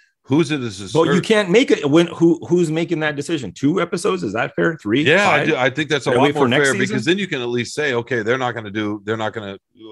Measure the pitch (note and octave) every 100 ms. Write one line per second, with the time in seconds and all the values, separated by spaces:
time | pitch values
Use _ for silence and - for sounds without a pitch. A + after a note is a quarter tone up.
0 | _ _ - C#3+ D3 D3+ A#2+ F#2+ F#2+ C#3+
1 | E3 F3 - G#3+ F#3+ G#3+ C#4 F#3 D3 D#3+
2 | F3 - E3 D#3 - F3 D#3+ D#3+ E3 D#3+
3 | D#3 C#3+ C#3+ D#3+ G#2+ - C#3 F3+ E3+ F3+
4 | F#3+ F#3 A#2+ G#2 C#3 - E3+ D#3+ G#2 B2+
5 | D#3+ F#3+ G3+ D3 D3 C#3+ C3 C3 D3 C#3+
6 | C#3 B2 C#3+ D3+ B2+ C3+ C#3 - C3 -
7 | A#2+ G3 F#3 C#3 A#2+ B2 A#2 - D3 A#2+
8 | A#2 B2 G#2+ C3 B2+ A#2 G#2+ G#2 G#2+ G#2+
9 | G2 A2+ G#2+ A2 G2+ G2 _ _ A2